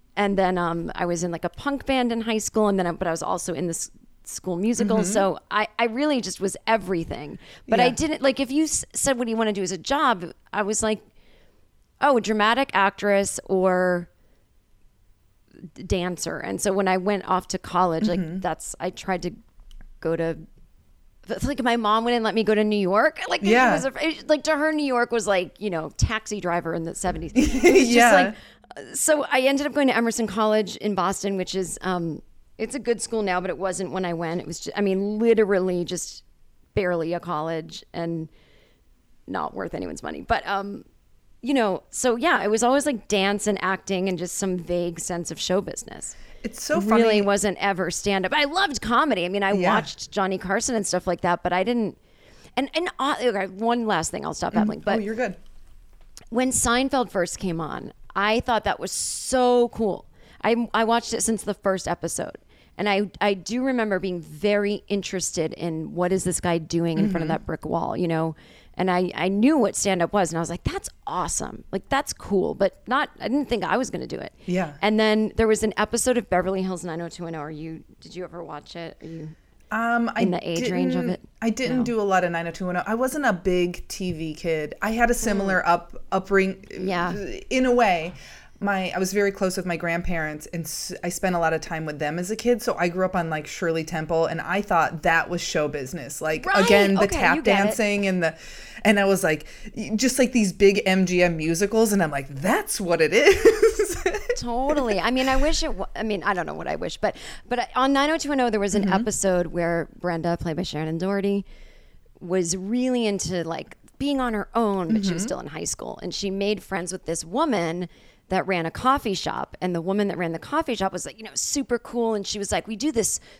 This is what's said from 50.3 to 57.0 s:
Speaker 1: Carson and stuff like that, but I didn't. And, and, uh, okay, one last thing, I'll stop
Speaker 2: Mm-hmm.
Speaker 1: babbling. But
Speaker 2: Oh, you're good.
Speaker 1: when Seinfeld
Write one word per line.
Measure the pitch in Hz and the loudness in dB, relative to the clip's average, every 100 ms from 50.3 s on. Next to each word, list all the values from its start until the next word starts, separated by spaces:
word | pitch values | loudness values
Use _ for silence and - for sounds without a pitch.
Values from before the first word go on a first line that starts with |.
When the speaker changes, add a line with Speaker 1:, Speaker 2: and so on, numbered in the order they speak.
| 190 | 0
Speaker 1:
Carson | 185 202 254 226 | -2 -2 0 -2
and | 190 | 0
stuff | 180 185 | -2 -2
like | 175 | -2
that, | 180 175 | 0 0
but | 180 | 0
I | 185 | 0
didn't. | 190 240 202 - _ _ - - - - | 0 0 -2 -4 _ _ -20 -20 -8 -4
And, | 269 | -2
and, | 320 349 - | -2 -2 -2
uh, | 269 - | -2 0
okay, | 240 196 190 | 0 0 -2
one | 190 226 240 220 | -2 0 0 2
last | 175 160 | 0 0
thing, | - | -4
I'll | 147 | -6
stop | 156 - | -4 -2
Speaker 2:
Mm-hmm. | 220 | 0
Speaker 1:
babbling. | 214 - | 0 0
But | - 214 | 0 0
Speaker 2:
Oh, | |
you're | 208 | -2
good. | 220 233 180 - - - - - - - - - | -4 -4 -6 -14 -20 -20 -20 -20 -20 -20 -20 -6
Speaker 1:
when | 226 254 | -2 0
Seinfeld | 254 247 240 269 269 | 0 2 2 2 2